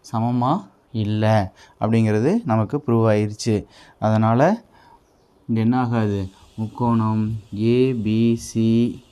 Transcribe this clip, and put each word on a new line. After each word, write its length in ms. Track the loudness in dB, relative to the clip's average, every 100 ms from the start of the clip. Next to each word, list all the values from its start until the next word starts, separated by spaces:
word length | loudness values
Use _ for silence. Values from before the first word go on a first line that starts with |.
| -6
சமமா 400 | -4 -2 0 0 -2 -6 _ _ -6
இல்லை 340 | -4 0 2 2 0 _ -20 _
அப்படிங்கிறது 520 | 0 2 2 2 2 0 0
நமக்கு 260 | 0 0 -4 0
ப்ரூவ் 200 | 2 2
ஆயிருச்சு. 420 | 2 -2 -4 -2 -2 -4 -20 -20 _ 0
அதனால 340 | 2 2 4 2 2 _ _ _ -20 _ _ _ _ -4
இங்க 100 | 0 2
என்ன 100 | 0
ஆகாது? 360 | 0 0 -2 -4 -6 -12 -20 -10
முக்கோணம் 640 | -10 -4 -2 0 0 -2 -4 -6 -10 -4
ஏ 160 | 0 2 0 0
பி 140 | -2 0 0 0 -4
சி 200 | -2 2 2 0 -4 _